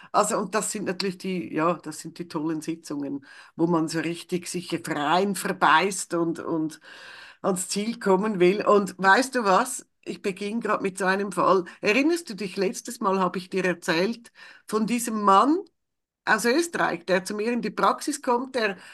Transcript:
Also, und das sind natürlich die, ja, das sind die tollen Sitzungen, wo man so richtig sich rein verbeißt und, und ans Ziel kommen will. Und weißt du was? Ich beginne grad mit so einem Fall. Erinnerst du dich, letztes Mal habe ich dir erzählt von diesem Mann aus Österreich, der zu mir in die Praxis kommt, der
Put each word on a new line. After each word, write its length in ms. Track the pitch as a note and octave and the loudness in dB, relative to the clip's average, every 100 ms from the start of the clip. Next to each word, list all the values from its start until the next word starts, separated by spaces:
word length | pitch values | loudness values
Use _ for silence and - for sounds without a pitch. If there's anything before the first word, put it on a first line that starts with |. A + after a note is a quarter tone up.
| - | -2
Also, 260 | - G3+ F#3+ | 0 2 0
und 160 | G3 | -2
das 160 | G#3+ - | -2 -4
sind 120 | G#3+ | -4
natürlich 340 | E3 F3+ F#3+ F3+ | -4 -4 -4 -6
die, 340 | F#3+ F#3 - | -6 -6 -4
ja, 220 | D#3 E3 | -2 0
das 240 | D#3+ D#3 D3+ | -2 -6 -12
sind 180 | E3 - | -12 -12
die 100 | F3 | -10
tollen 320 | D#3+ D#3 D#3 | -6 -4 -4
Sitzungen, 680 | D#3+ E3 - C#3+ C#3 C#3 - - - - | -6 -8 -8 -8 -6 -8 -12 -20 -12 -2
wo 100 | E3+ | 2
man 220 | E3+ D#3+ | 2 0
so 120 | D#3+ | -2
richtig 480 | D#3 E3+ - F3+ - | -4 -6 -6 -6 -6
sich 240 | F3+ F3 E3 D#3 | -8 -6 -6 -4
rein 460 | D3 D3 F3 G3+ | -2 2 2 2
verbeißt 800 | F#3 G3 F#3 D#3 D#3 F#3+ G#3 - | -2 -4 2 6 6 4 -2 -4
und, 240 | E3+ E3+ D3 | -2 -2 -2
und 400 | - D#3+ D#3 - - - - - - - | -4 -2 -4 -6 -18 -20 -20 -20 -20 -6
ans 260 | G3 F#3 - | -2 -2 -4
Ziel 300 | G3+ G#3+ A#3 | -4 -4 -2
kommen 420 | G3 F#3 A3 G3 | 2 2 2 2
will. 240 | F3+ G#3 - | 4 4 4
Und 280 | G3+ F#3+ - | 4 4 2
weißt 360 | F#3+ G3+ C4 | 6 6 4
du 100 | B3+ | 0
was? 420 | G3+ F#3 C4 - - _ | 4 4 2 -4 -14 _
Ich 180 | - G3 | -12 -8
beginne 380 | G#3 F#3 G3+ A3+ | -6 -6 -6 -4
grad 220 | G#3+ G#3 | -2 -2
mit 160 | G3 F#3 | -2 -2
so 80 | F#3 | 0
einem 260 | F#3+ G3 | 0 -2
Fall. 320 | - D#3 F#3 F3+ - | 0 4 4 0 -4
Erinnerst 480 | G#3 A3 D4+ E4+ - | 0 2 2 0 -4
du 40 | |
dich, 220 | F#3+ G3+ G3+ | -8 -6 -2
letztes 440 | F#3+ - - - | -2 -4 -10 -4
Mal 180 | G3+ F#3+ | -2 0
habe 180 | F3+ F#3 | 0 -2
ich 120 | F3+ | -6
dir 140 | F#3+ | -2
erzählt 680 | F3+ F3 - E3 G3 A#3 - - - - - | -2 -2 0 0 0 -4 -14 -20 -20 -20 -4
von 200 | G#3+ A3 | -2 0
diesem 340 | A#3+ A#3+ A3 | -2 -2 0
Mann 360 | G3+ G3 B3+ F4 - _ _ _ _ _ - | 6 6 6 2 -2 _ _ _ _ _ -2
aus 180 | G#3 A#3 | 0 2
Österreich, 600 | C#4+ E4+ - E3+ E3+ - | 2 0 -2 -2 -2 0
der 180 | F#3 | 0
zu 100 | F3+ | -2
mir 180 | G#3 A3 | -4 -4
in 100 | A#3+ | -2
die 80 | G#3 | -4
Praxis 520 | - G3 B3+ - C#4+ | 0 0 0 -4 -6
kommt, 320 | - A#3+ C4 B3+ | -2 -2 -2 -2
der 200 | G#3+ F#3 - | -2 -4 -14